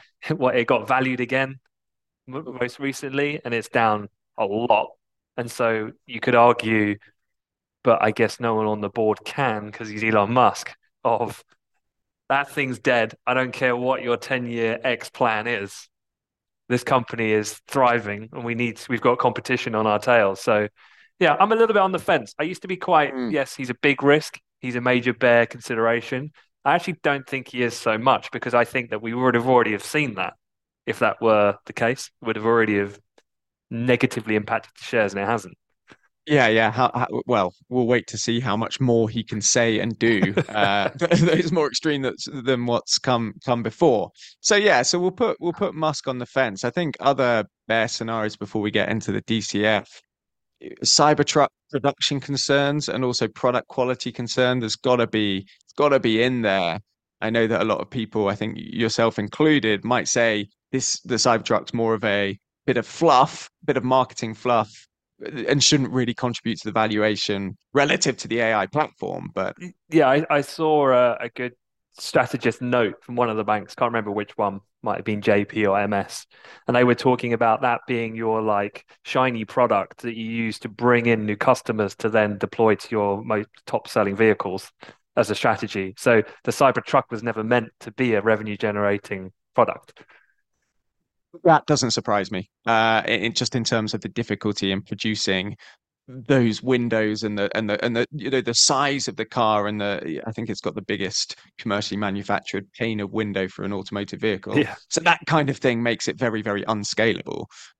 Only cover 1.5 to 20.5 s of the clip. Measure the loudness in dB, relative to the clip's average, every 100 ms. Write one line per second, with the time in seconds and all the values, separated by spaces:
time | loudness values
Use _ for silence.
1.5 | -8 _ _ _ _ _ _ -14 -12 -10
2.5 | -8 -8 -6 -8 -6 -6 -4 -4 -4 -6
3.5 | -6 -2 0 2 0 -4 _ _ -6 -4
4.5 | 0 2 2 2 -8 _ _ _ -10 -8
5.5 | -2 0 0 -4 -12 -16 -6 2 6 8
6.5 | 6 2 2 2 -2 _ _ _ _ _
7.5 | _ _ _ 2 4 4 2 0 0 -2
8.5 | 0 0 -2 -4 0 0 0 -4 -2 -2
9.5 | -2 -8 -12 -10 -4 2 2 4 4 2
10.5 | 2 -8 -18 _ _ -2 0 -2 -8 _
11.5 | _ _ _ _ _ _ _ -2 -2 -2
12.5 | -4 -4 -2 2 2 0 -4 -2 -2 -2
13.5 | -2 -2 0 -2 -2 -2 -4 -2 -4 -4
14.5 | -2 -2 -2 -2 -4 -6 -2 0 0 -2
15.5 | -4 -6 -12 -20 _ _ _ _ _ _
16.5 | _ -4 -2 0 0 0 -4 0 0 0
17.5 | -10 -4 2 4 2 -2 -8 -10 -10 -6
18.5 | -4 -4 -6 -6 0 2 2 0 -2 -4
19.5 | -4 -2 0 2 2 4 4 4 0 0